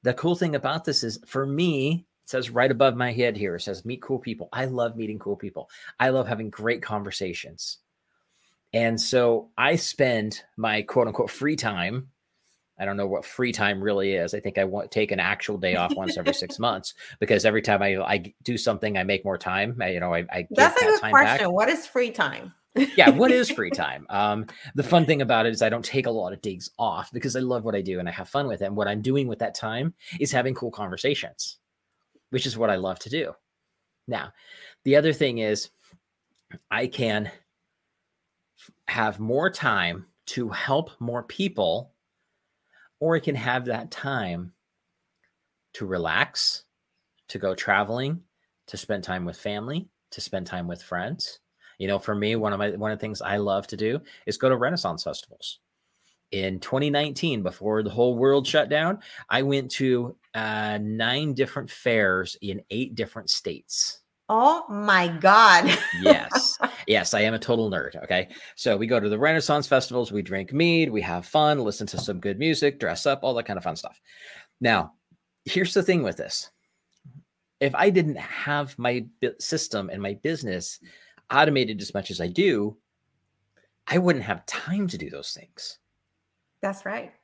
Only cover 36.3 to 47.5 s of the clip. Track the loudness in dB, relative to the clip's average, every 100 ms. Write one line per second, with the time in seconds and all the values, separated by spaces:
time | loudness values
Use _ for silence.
36.3 | _ _ -20 _ -4 -2 -2 -2 -2 -4
37.3 | -12 _ _ _ _ _ _ _ _ _
38.3 | _ _ _ -20 _ -6 -2 -2 -2 -2
39.3 | 0 0 0 0 2 0 -4 -12 _ -10
40.3 | -6 -6 -6 0 0 -2 -8 -6 -6 -8
41.3 | -4 -4 0 0 -2 -6 _ _ _ _
42.3 | _ _ _ _ _ _ _ 2 2 0
43.3 | -2 0 0 -2 -4 -6 -8 -4 -4 -4
44.3 | -6 -10 _ _ _ _ _ _ _ _
45.3 | _ _ _ _ -12 -6 -4 0 0 0
46.3 | 0 -2 -4 _ _ _ _ _ _ -12
47.3 | -4 -4